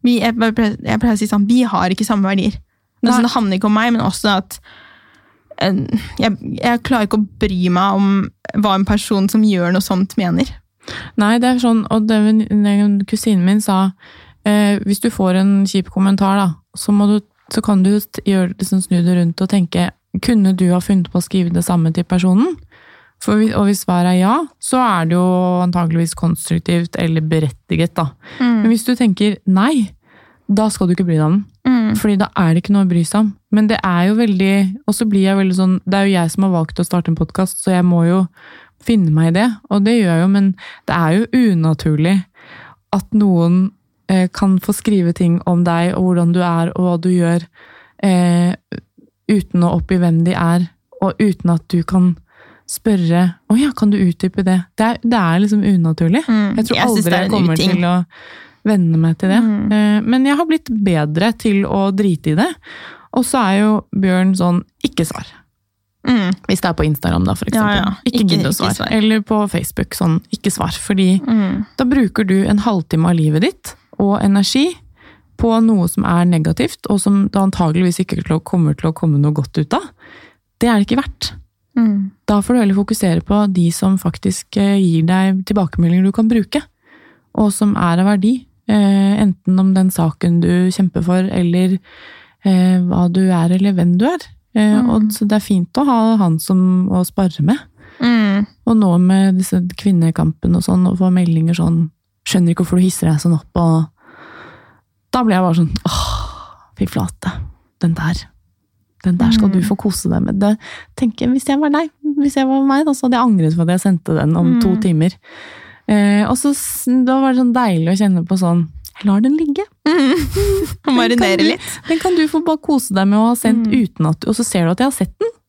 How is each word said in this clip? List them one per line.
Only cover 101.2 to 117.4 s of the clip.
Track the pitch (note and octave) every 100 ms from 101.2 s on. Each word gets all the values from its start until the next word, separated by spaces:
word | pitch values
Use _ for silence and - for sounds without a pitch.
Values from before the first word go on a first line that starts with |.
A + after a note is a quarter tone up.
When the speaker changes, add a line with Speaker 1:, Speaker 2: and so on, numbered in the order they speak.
| F3 E3 D#3+
Speaker 2:
sånn, | E3+ E3 E3 D#3+ _ _ _ -
«Skjønner | F3+ E3+ E3+
ikke | F3+
hvorfor | F3+
du |
hisser | F#3 - E3
deg | D3+
sånn | F3
opp», | D#3+ -
og | - E3+ D#3+ D#3 _ - - - - - - - _ _ _ _
da | B3+
ble | A3+
jeg | F#3
bare | F#3
sånn, | E3 E3 - -
«Åh, | - - - - - - - _ -
fy | F#2+
flate, | - F#2 - - - - - _ _
den | E3+
der, | E3 D#3+ E3+ - _ _ _ _ _ _ _
den | F#3 F3
der | A3+
skal | A3+ G3+
Speaker 1:
Mm. |
Speaker 2:
du | F#3+
få | F#3+ G3+
kose | G#3 F3+ -
deg | -
med.» | - G3
Det | G3+ G#3+ - - - -
tenker | B3 - B3
jeg, |
hvis | C4 -
jeg | C#4
var | D4+
deg, | D4 D#4+ _ D4 C#4+
hvis | C#4+
jeg | C4+ C4
var | C4+
meg | C4+ C4+ D#4
da, |
så | C#4 B3+
hadde | B3
jeg | A#3+
angret | G3 D#3+
for | E3
at | E3+
jeg | F#3
sendte | G3 F3+ - D#3
den | D3 E3
om | F3
Speaker 1:
Mm. | A#3
Speaker 2:
to | A3 F#3
timer. | G3 D#3+ E3+ - - - - - - - -
Eh, | G#3+ G3+ G3+ G#3+
og | B3+
så | C#4+
s-, | C#4+ - - - B3+ B3+
da | C4+
var | C4+
det | B3+